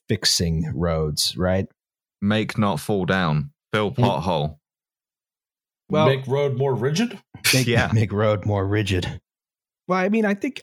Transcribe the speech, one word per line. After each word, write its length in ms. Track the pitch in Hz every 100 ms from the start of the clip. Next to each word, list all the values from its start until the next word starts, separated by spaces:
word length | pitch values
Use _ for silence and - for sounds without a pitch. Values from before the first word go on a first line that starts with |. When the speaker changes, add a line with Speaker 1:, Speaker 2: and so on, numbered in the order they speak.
| -
Speaker 1:
fixing 640 | - - - 85 80 80 -
roads, 600 | 85 78 76 73 - -
right? 300 | 90 95 - _ _ _ _ -
Speaker 2:
Make 360 | 101 107 104 -
not 220 | 104 78
fall 260 | - 101 90
down. 460 | 95 85 76 71 _ _
Fill 160 | 107 104
Speaker 3:
Hmm. 120 | -
Speaker 2:
pothole. 540 | 110 78 90 80 76 - _ _ _ _ _ _ _ _ _ _ _ _ -
Speaker 1:
Well, 180 | 151 156
Speaker 3:
Make 180 | 135 131
road 300 | 139 143 120
more 160 | 139
rigid? 460 | 117 131 160 240 - _ - -
Speaker 1:
Make, 140 | 131 120
Speaker 2:
<laughs> 0 |
Yeah. 240 | 117 110
Speaker 1:
make 180 | 110 107
road 340 | 101 110 104 107
more 200 | 101 98
rigid. 540 | 107 95 92 85 82 _ _ _ _ _ _ -
Well, 120 | 185
I 100 | 185
mean, 160 | 226 208
I 80 |
think 260 | 202 285 -